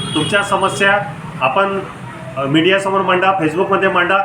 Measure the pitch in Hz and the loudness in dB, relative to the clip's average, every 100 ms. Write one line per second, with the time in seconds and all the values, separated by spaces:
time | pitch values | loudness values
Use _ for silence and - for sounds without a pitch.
0 | - - - 202 202 190 190 - 196 202 | -4 -2 0 0 0 0 0 2 2 2
1 | - - - - 131 196 196 196 165 - | -2 -8 -12 -4 -2 0 0 -2 -6 -10
2 | - - - 131 139 156 170 196 196 196 | -14 -14 -10 -6 0 2 4 2 2 0
3 | 185 180 190 190 156 165 185 190 190 180 | 2 2 2 2 0 0 0 2 2 2
4 | 175 196 | 2 2